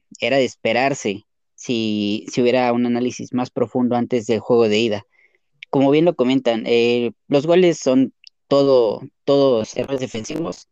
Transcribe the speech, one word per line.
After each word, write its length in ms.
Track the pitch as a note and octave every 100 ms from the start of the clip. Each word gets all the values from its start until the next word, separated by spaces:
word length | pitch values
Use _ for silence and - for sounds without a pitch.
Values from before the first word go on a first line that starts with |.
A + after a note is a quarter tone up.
| _ -
era 180 | A#2+ C3+
de 80 | A#2+
esperarse 800 | - A2+ A2+ C3+ C#3 A2 G2 - _ _
si, 720 | _ - A#2 A2 G#2+ G#2 G#2+ -
si 100 | -
hubiera 320 | A#2+ B2+ B2
un 140 | A#2+ B2
análisis 480 | A#2+ B2 A#2+ -
más 160 | B2 B2
profundo 460 | - A#2 B2+ B2 A#2+
antes 300 | A#2+ B2 G#2+
del 140 | A2
juego 280 | - A#2+ A2
de 100 | G#2
ida. 280 | A#2 G#2 - _ _ _ _ _ -
Como 220 | C#3+ C#3
bien 160 | D3+ E3+
lo 100 | D#3+
comentan, 480 | B2 C3+ B2 A2+ A#2+
eh, 460 | A#2 A#2 A#2+ A#2 - -
los 180 | C#3+ D#3
goles 320 | F3 F3+ D#3
son 360 | C3+ C3 C3 - - _ -
todo, 540 | C#3 C#3 C3 A2 - C3 _
todos 520 | - C#3 C3+ A2+ A2 -
errores 240 | B2 C#3
defensivos. 680 | B2+ A2+ A2+ D#3 F3 - -